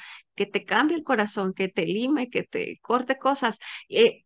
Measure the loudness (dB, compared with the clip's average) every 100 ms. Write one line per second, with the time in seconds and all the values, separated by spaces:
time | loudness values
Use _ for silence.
0 | -14 -20 _ -6 -4 -4 0 2 2 0
1 | 0 0 0 -2 -2 -2 -4 -2 -2 -2
2 | 0 0 -2 -4 -4 -4 -6 -8 -2 0
3 | 0 -2 0 0 -2 -4 -10 -16 -2 4
4 | 4 4